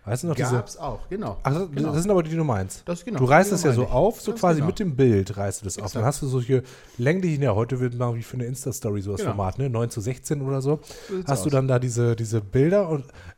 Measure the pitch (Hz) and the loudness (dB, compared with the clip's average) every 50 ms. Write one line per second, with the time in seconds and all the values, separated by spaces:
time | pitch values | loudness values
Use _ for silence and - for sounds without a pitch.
0 | _ - 107 123 - 170 156 123 123 123 123 123 113 - - - 156 143 117 - | _ -6 -6 -4 -2 -4 -2 0 0 0 0 0 -2 -4 -10 -10 -8 -8 -8 -8
1 | - - 175 202 208 127 95 - - 135 135 160 196 180 143 143 147 156 147 151 | -10 -8 -8 -6 -6 -6 -8 -4 -2 0 0 0 -2 -4 -4 -4 -2 0 0 0
2 | 170 202 208 180 165 160 160 165 160 151 117 98 95 95 - - - - 175 175 | 2 4 4 4 2 2 0 0 0 2 2 0 0 -4 -6 -12 -8 -8 -8 -8
3 | - - 220 139 131 123 139 165 190 202 202 180 175 156 123 117 123 - - 123 | -6 -6 0 0 4 6 8 6 6 6 2 2 4 4 4 4 2 2 2 2
4 | 160 208 226 - - - 208 226 - 180 165 156 143 165 190 - 214 180 139 123 | 2 2 2 -2 -6 -6 -4 0 2 2 4 4 2 0 0 -2 -2 -4 2 4
5 | 135 127 113 98 95 - 104 - 98 101 95 - - 98 - - - 95 - 123 | 6 6 6 6 2 0 -4 -4 -4 -4 -4 -6 -8 -8 -8 -6 -8 -6 -4 0
6 | 110 123 143 - 147 139 127 131 120 113 131 127 123 - - - - - - - | 0 0 0 0 -2 -2 -2 -2 0 2 2 0 0 -2 -12 -20 -20 -20 -8 -2
7 | 120 131 165 190 185 175 156 143 143 131 101 101 117 120 131 123 127 123 120 120 | 0 0 2 2 2 0 0 2 2 2 2 2 0 0 -2 -2 -2 -4 -2 -2
8 | 123 120 117 120 113 - - 127 123 117 131 131 - 135 110 - - 113 104 104 | -2 -2 -2 -4 -6 -8 -8 -6 -6 -6 -6 -6 -6 -8 -8 -4 -4 -4 -4 -2
9 | 95 101 101 95 - - - 104 98 92 90 - 135 139 120 113 120 113 - - | -4 -4 -4 -2 -2 -2 -2 -2 -2 -2 -2 -2 -4 -2 -2 -2 -2 -2 -4 -6
10 | 98 113 127 - - - 156 143 135 131 139 135 131 139 151 151 - - - - | -6 -6 -6 -8 -4 -6 -4 -4 -2 -4 -4 -2 0 0 0 -2 -2 -12 -18 -18
11 | - - 202 185 185 - 139 120 92 151 143 135 131 131 131 123 127 127 117 117 | -12 -8 -8 -6 -2 -2 -2 0 0 2 2 2 2 4 2 2 2 0 0 2
12 | 120 120 117 113 117 107 110 113 104 98 - 127 135 160 185 208 202 165 160 143 | 2 2 2 0 -2 -2 -2 -2 -2 0 2 2 4 6 4 4 2 2 -2 -4
13 | 131 - - - - - - | -4 -8 -16 -20 -20 -20 -20